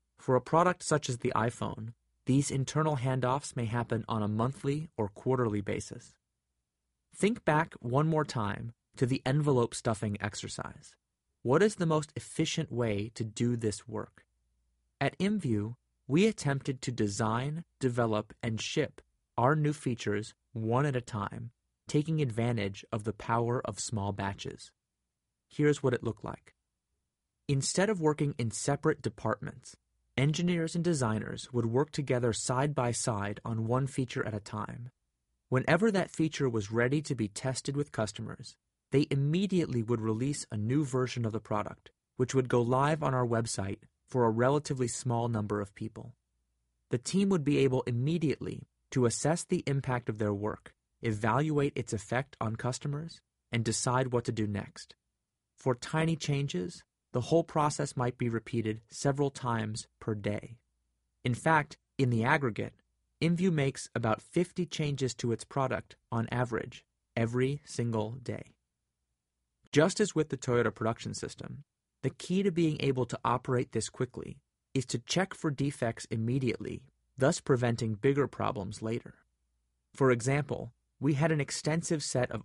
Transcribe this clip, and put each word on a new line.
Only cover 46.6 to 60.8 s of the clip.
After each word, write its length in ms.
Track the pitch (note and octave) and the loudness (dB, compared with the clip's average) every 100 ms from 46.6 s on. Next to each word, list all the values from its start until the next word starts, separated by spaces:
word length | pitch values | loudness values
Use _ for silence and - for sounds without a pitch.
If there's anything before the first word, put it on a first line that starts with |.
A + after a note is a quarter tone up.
| _ _ - | _ _ -6
The 80 | B2 | -4
team 320 | - F#3 G3+ | 0 2 4
would 160 | F#3 | 2
be 140 | C#3 C#3 | 2 4
able 240 | C3+ B2+ | 4 2
immediately 840 | - A#2+ C#3 E3+ D#3 - - - - _ _ | 0 0 0 0 0 -2 -6 -10 -14 _ _
to 120 | C3 | 2
assess 400 | A#2 - C#3+ E3+ | 2 2 0 0
the 180 | - F3+ - | 0 -2 0
impact 420 | C#3 C3 B2 A#2+ | -2 0 -2 -2
of 80 | G#2+ | -2
their 160 | G#2 | 0
work, 400 | G2+ G#2+ - - _ _ _ | 0 -2 -6 -12 _ _ _
evaluate 720 | A#2 G#2+ A2 B2 D#3 D3 C#3+ - | -2 0 2 4 2 2 0 -2
its 160 | - | -4
effect 420 | G#2+ - A#2+ - - | -6 -2 -4 -4 -6
on 160 | A2+ A2+ | -4 -2
customers, 640 | C3 - D3 C#3+ E3 - _ _ - | -4 -4 -4 -6 -8 -14 _ _ -4
and 100 | A#2 | -2
decide 480 | A2+ A2 C3 B2 C3 | 0 0 2 2 2
what 140 | A#2+ | 0
to 80 | B2 | 0
do 140 | A2 G#2 | -2 -2
next. 480 | G2+ - - - - _ _ _ _ _ _ | -2 -6 -14 -20 -20 _ _ _ _ _ _
For 160 | C3+ | -2
tiny 420 | A#2+ - D#3 D#3+ D#3 | -2 -2 0 2 0
changes, 680 | - C#3 C#3 F3+ F3 - _ _ _ | 0 0 0 -2 -6 -8 _ _ _
the 80 | B2 | -4
whole 240 | A2+ E3 | 4 2
process 540 | D#3+ D#3+ D3 C#3+ C#3+ - | 4 2 0 0 -4 -2
might 180 | B2 - | -2 0
be 140 | A#2+ | -2
repeated 500 | A2+ - A#2 G#2+ A2 _ | -2 -2 -4 -2 -4 _
several 400 | - C#3+ C3+ C#3+ | -2 0 2 0
times 600 | - B2+ A2+ G#2+ A2 - _ | -2 -2 -2 -2 -6 -12 _
per 140 | - | -6
day. 420 | G#2+ G#2 G#2 - A#2 _ _ | -2 -2 -4 -8 -20 _ _